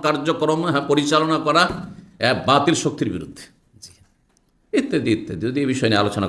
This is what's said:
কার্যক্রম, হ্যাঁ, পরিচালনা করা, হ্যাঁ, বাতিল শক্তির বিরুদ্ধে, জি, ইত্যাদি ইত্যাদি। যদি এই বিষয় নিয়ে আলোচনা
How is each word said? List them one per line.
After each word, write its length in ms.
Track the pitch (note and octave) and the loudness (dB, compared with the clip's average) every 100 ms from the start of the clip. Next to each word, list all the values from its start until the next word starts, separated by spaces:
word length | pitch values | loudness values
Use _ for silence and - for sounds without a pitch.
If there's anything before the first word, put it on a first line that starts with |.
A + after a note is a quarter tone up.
কার্যক্রম, 560 | D3+ D3+ D3+ D#3+ D3+ D#3+ E3+ | -2 0 -2 0 0 0 0
হ্যাঁ, 120 | C#3 - | 0 2
পরিচালনা 480 | C#3+ D3 D#3 D#3+ D#3 D3+ | 2 2 2 2 0 2
করা, 160 | D#3 F3+ - - - - - | 2 2 -2 -12 -16 -20 -4
হ্যাঁ, 140 | A2+ C3 - | -2 0 2
বাতিল 280 | C#3 C#3+ D#3 | 4 4 2
শক্তির 260 | D3+ - A#2 | -2 -2 -4
বিরুদ্ধে, 300 | F2+ D#2+ - - _ _ _ | -4 -10 -16 -20 _ _ _
জি, 100 | - _ _ _ _ _ _ _ _ | -20 _ _ _ _ _ _ _ _
ইত্যাদি 380 | - C4+ D#3 A#2+ G#2+ | -2 0 0 0 -2
ইত্যাদি। 240 | - F#2 A2+ | -2 -6 -4
যদি 120 | C3+ | -2
এই 60 | C3+ | -2
বিষয় 160 | B2+ A#2 | 0 2
নিয়ে 100 | G#2 | 2
আলোচনা 220 | G2+ G#2 | 2 0